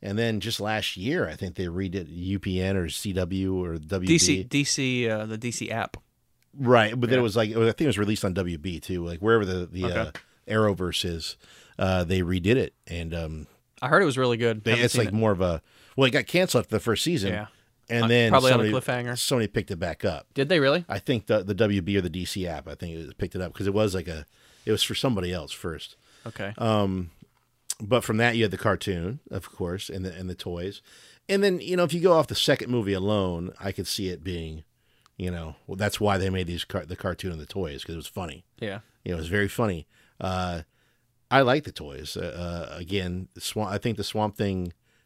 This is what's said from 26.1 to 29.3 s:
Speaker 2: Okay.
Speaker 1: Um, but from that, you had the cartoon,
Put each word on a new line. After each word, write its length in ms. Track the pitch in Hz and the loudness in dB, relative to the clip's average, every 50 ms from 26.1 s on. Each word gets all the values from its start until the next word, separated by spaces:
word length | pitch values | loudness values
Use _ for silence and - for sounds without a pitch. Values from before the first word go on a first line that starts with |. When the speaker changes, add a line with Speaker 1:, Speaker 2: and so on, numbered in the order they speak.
| _ _ - | _ _ -16
Speaker 2:
Okay. 260 | 117 - - 101 101 107 - | -14 -10 -8 -8 -8 -6 -2
Speaker 1:
Um, 520 | 117 110 110 107 101 95 95 92 90 82 - _ - _ _ _ _ _ _ _ _ - - - | 0 2 2 2 2 2 0 -2 -4 -8 -12 _ -20 _ _ _ _ _ _ _ _ -10 -10 -8
but 240 | 110 101 127 117 - | -2 0 0 0 2
from 120 | - 110 110 | 0 2 2
that, 180 | 117 120 117 | 4 4 4
you 60 | 117 110 | 2 2
had 60 | 98 | 0
the 80 | 95 - | 0 0
cartoon, 600 | - 107 95 - - 104 92 85 82 95 131 151 - - | 0 0 0 2 -2 -2 -2 -2 -2 -4 -6 -8 -10 -10